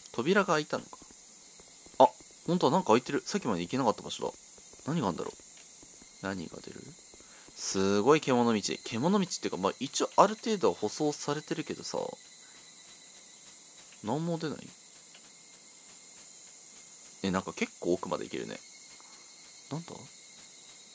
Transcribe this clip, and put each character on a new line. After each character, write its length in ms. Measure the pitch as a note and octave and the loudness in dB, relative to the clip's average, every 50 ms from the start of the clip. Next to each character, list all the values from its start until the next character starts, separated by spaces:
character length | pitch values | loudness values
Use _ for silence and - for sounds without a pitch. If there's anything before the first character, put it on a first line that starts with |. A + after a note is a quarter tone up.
| - - - | -8 -4 -2
扉 300 | - A#2 D3+ F#3+ G#3 F#3+ | 0 2 6 6 6 6
が 120 | F3+ E3+ | 6 4
開 80 | D3+ D3+ | 4 4
い 40 | |
た 120 | - - - | 2 -2 -4
の 60 | - | -4
か。 60 | - - - - - - - - - - - - - - - - - - - - - - - | -6 -12 -16 -16 -16 -16 -18 -18 -18 -18 -18 -16 -16 -16 -16 -16 -16 -16 -16 -16 -4 8 8
あ、 100 | C3 - - - - - - - - | 8 8 8 2 -12 -18 -18 -8 0
本 140 | - E3 F3+ | 2 4 6
当 60 | E3+ | 6
は 60 | C#3 C3+ | 6 6
な 60 | F#3+ | 6
ん 40 | F3+ | 8
か 60 | - | 8
開 100 | A2 B2 | 8 8
い 40 | C3 | 8
て 80 | - C#3+ | 4 0
る。 100 | C3+ - | 0 0
さ 120 | - - G#3 | 0 0 0
っ 20 | |
き 80 | - C#3 | 2 2
ま 80 | G2+ | 2
で 60 | E2+ F2 | 2 2
行 80 | E2+ - | 0 2
け 60 | B2+ | 4
な 60 | C#3 | 4
か 60 | A2+ | 4
っ 40 | - | 4
た 60 | - - | 4 0
場 80 | - | -6
所 160 | - - - | -4 -2 -2
だ。 60 | - - - - - - - - - - - - | -2 -2 -4 -10 -16 -16 -16 -16 -16 -16 -8 -4
何 140 | - D3+ F3 | 0 0 2
が 80 | C3 F#2+ | 2 2
あ 40 | E2+ | 2
ん 40 | |
だ 80 | C#2+ - | 0 -2
ろ 80 | - - | -4 -6
う。 20 | - - - - - - - - - - - - - - - - - - | -8 -12 -16 -16 -16 -16 -16 -16 -16 -16 -16 -16 -16 -16 -16 -12 -8 -6
何 240 | F#2+ G2 F#2+ E2 | -4 -4 -4 -6
が 120 | - - - | -8 -8 -10
出 100 | - - | -12 -12
る？ 100 | - - - C3 D#3 - - - - - - - - - - - - | -12 -12 -12 -14 -14 -14 -16 -16 -16 -16 -16 -16 -16 -16 -16 -16 -10
す 440 | - - - - G2 F#2+ G2 G2+ G#2 G2+ | -4 -2 0 2 4 4 6 6 6 8
ご 120 | B2+ D3+ | 8 8
い 60 | D#3 | 8
獣 320 | - - C3 A#2+ A#2+ A#2 A2+ | 8 6 6 6 6 6 6
道。 80 | G#2+ F#2+ - - - - | 4 2 0 -2 -2 -4
獣 340 | - - A2 B2+ E3+ G3 G#3 | -4 -2 2 4 4 4 4
道 60 | F#3 | 4
っ 40 | - | 2
て 180 | - - - | 0 -2 -2
い 20 | G2+ | -2
う 20 | |
か、 60 | - | 0
ま 140 | E2+ F#2+ F#2+ | 2 2 2
あ、 20 | - - | 2 0
一 240 | B2+ C3+ - - - | -2 -2 2 2 0
応 60 | - - | 4 8
あ 100 | - E3+ | 8 8
る 100 | G3+ A3 | 8 8
程 200 | - - A#3 A3 | 2 0 0 2
度 120 | G3 E3 G2+ | 4 6 4
は 60 | F2 | 4
舗 140 | - - G#2+ | 4 2 0
装 240 | - - D3+ D3+ D3 | 2 2 2 2 2
さ 220 | - - - C#3+ | 2 0 0 0
れ 80 | D3+ - | 0 0
て 120 | - D#3+ | -2 -2
る 100 | - - | -2 -2
け 100 | - - | -2 -4
ど 80 | - - | -6 -4
さ。 160 | - - - - - - - - - - - - - - - - - - - - - - - - - - - - - - - - - - - - - - - - - - - - | -2 -2 -2 -2 -2 -4 -8 -12 -14 -16 -16 -16 -16 -16 -16 -16 -16 -16 -16 -16 -16 -16 -16 -16 -16 -16 -16 -16 -16 -16 -16 -14 -14 -14 -14 -14 -14 -14 -14 -14 -14 -14 -8 -4
何 200 | G#2 A#2 D3+ E3 | -2 0 0 0
も 140 | E3+ E3+ D#3+ | 0 -2 -2
出 100 | D#3+ D3+ | -2 -4
な 40 | B2+ | -4
い？ 40 | - - - - - - - - - - - - - - - - - - - - - - - - - - - - - - - - - - - - - - - - - - - - - - - - - - - - - - | -6 -8 -12 -14 -14 -16 -16 -16 -16 -16 -16 -16 -16 -16 -16 -16 -16 -16 -16 -16 -16 -16 -16 -16 -16 -16 -16 -14 -14 -14 -14 -14 -14 -14 -14 -14 -14 -14 -14 -14 -16 -16 -16 -16 -14 -14 -14 -14 -14 -14 -14 -10 -4 -2
え、 60 | G2 F2+ | 0 2
な 80 | F#2+ | 0
ん 20 | - | 0
か 100 | - E2+ | 0 -4
結 180 | - - - - - | -4 -4 -4 -6 -4
構 140 | - F2 F2 | 0 2 2
奥 140 | F2 - - | 2 2 -2
ま 100 | - - | -2 -2
で 60 | - | -2
行 60 | - | -4
け 80 | - C2 | -4 -6
る 80 | A#1 | -4
ね。 100 | G#1+ G#1 G1+ - - - - - - - - - - - - - - - - - - - - - - | -6 -8 -10 -12 -14 -16 -16 -16 -14 -14 -14 -14 -16 -16 -16 -16 -16 -16 -16 -16 -16 -16 -16 -8 -6
な 80 | - D#3 | -6 -6
ん 40 | E3+ | -6
だ？ 100 | - - - - - - - - - - - - - - - - - - - - - - | -8 -10 -12 -12 -14 -14 -14 -14 -14 -14 -14 -14 -14 -14 -14 -14 -14 -14 -16 -16 -16 -16